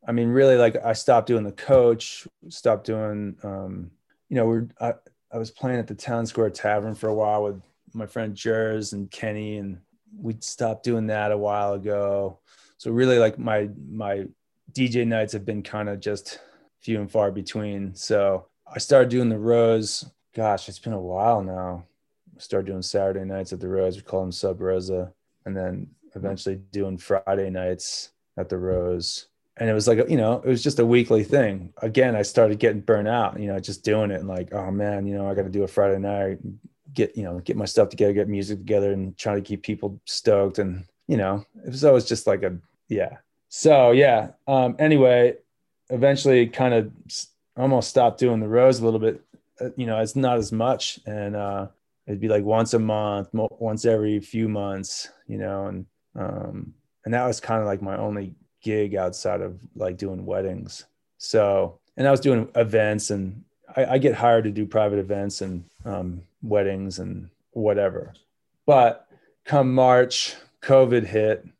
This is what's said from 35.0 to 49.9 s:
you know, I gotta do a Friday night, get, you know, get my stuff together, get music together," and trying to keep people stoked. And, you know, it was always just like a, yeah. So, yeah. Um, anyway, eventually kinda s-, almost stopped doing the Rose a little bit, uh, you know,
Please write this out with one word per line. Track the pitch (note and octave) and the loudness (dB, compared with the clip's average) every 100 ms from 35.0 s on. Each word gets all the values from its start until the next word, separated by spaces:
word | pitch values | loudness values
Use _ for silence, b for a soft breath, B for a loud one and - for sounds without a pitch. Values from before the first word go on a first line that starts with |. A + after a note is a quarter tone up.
| G2 | -4
you | |
know, | G2+ G2 | -4 -4
I | |
gotta | G2 F#2+ | -2 -2
do | G2 | -2
a | F#2+ | 0
Friday | - G2+ G2 | 2 2 2
night, | G2 G2+ G2 G2 - G2+ - _ - | -2 -4 -4 -6 -12 -16 -20 _ -12
get, | C3+ A2+ | -2 -2
you | - | -2
know, | F#2+ F2 | -8 -8
get | F2+ A2 | -6 -4
my | G2+ | -2
stuff | - G2+ | 2 2
together, | - G2+ | 2 2
get | G2+ G2+ | 2 -2
music | G2+ G2 G#2 | -4 -6 -8
together," | F#2+ G#2 G2+ | -2 0 0
and | G2 F#2+ F#2+ | -2 -6 -8
trying | A2 G2+ | -4 -4
to | |
keep | G2 G#2 | -4 -10
people | - G#2 G#2 G2+ - | -6 -6 -8 -10 -10
stoked. | - - G#2 G2 F#2+ | -2 2 4 2 -2
And, | F#2+ F2+ F2+ _ - | -4 -6 -12 _ -4
you | C3 | -2
know, | F#2+ G2+ - - | 0 -4 -8 -18
it | - | -14
was | C3 | 2
always | D3 B2+ A#2+ | 6 6 4
just | A#2 - | -2 0
like | G2+ | 0
a, | F#2+ F2 _ _ _ | -2 -6 _ _ _
yeah. | G#2 F#2 - _ _ _ | -4 -4 -8 _ _ _
So, | - D#3+ D3 B2 | 0 6 8 8
yeah. | A#2+ C#3 A#2 - - - | 8 6 6 0 -10 0
Um, | C3+ B2+ B2 | 2 2 2
anyway, | D#3 D3+ B2+ B2 A#2+ - _ _ _ _ _ | 4 6 6 8 6 2 _ _ _ _ _
eventually | B2+ C#3 C#3 C#3+ B2 A#2 | 2 2 4 6 6 4
kinda | A#2+ C3 A#2 G#2+ - - | 2 2 2 0 -10 -16
s-, | - - _ _ | -14 -14 _ _
almost | - C3 C3 - | -4 2 2 2
stopped | C3 A#2+ - | 4 4 4
doing | B2+ A2+ | 0 2
the | G#2+ | 2
Rose | A2+ C3 A#2 | 6 6 6
a | |
little | A2+ A2 | 2 2
bit, | A2 - _ _ _ _ | 0 -2 _ _ _ _
uh, | B2 B2+ | -10 -6
you | |
know, | A#2+ | -4